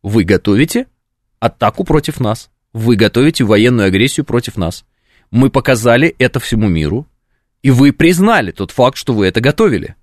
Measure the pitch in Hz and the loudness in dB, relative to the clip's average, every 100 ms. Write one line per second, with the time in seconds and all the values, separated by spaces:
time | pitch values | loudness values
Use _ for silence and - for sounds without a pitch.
0 | 101 110 87 95 - 101 160 240 262 _ | 0 -2 2 0 2 0 0 -2 -6 _
1 | _ _ _ _ - _ 110 - 185 151 | _ _ _ _ -6 _ -4 -4 -2 -2
2 | 151 - 117 117 - _ _ 113 113 107 | -2 -6 -6 -6 -12 _ _ -4 0 2
3 | 107 113 147 165 110 104 117 120 98 95 | 2 2 0 0 2 2 2 2 0 0
4 | 131 - 147 120 - - 82 - _ _ | 0 -2 -4 -4 -4 -8 -8 -8 _ _
5 | _ _ _ 117 135 139 - 123 117 120 | _ _ _ 0 2 0 0 0 2 2
6 | 160 - 127 123 - 113 107 80 76 107 | 0 -4 -8 -8 -4 -2 0 -2 -2 -6
7 | 151 _ _ _ _ _ 135 123 139 - | -10 _ _ _ _ _ 0 4 4 4
8 | 165 175 202 214 98 - 95 - 127 - | 0 2 2 0 -2 -8 -8 0 0 0
9 | - 110 95 113 131 147 214 101 - - | -4 0 0 2 0 0 0 0 -6 -16